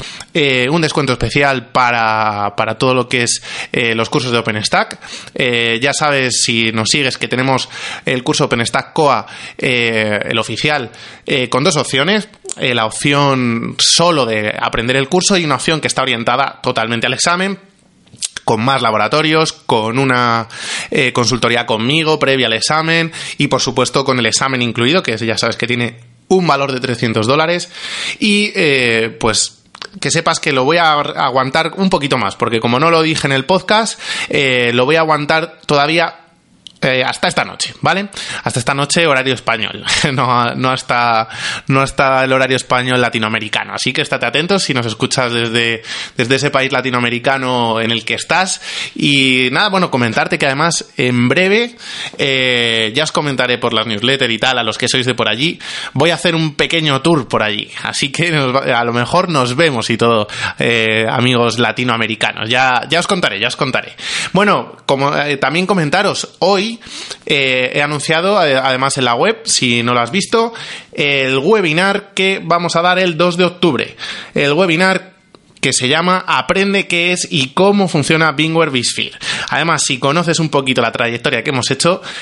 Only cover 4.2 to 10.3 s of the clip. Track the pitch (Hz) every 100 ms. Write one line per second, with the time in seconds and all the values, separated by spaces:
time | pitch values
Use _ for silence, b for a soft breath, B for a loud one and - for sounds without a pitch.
4.2 | 123 117 110 107 104 180 220 - B B
5.2 | B - 127 117 117 117 139 135 151 139
6.2 | 127 - - 117 113 110 110 151 131 -
7.2 | 117 120 135 127 - B B B - 127
8.2 | 127 147 135 123 113 139 - - 143 113
9.2 | - B B - 143 123 117 113 107 104
10.2 | -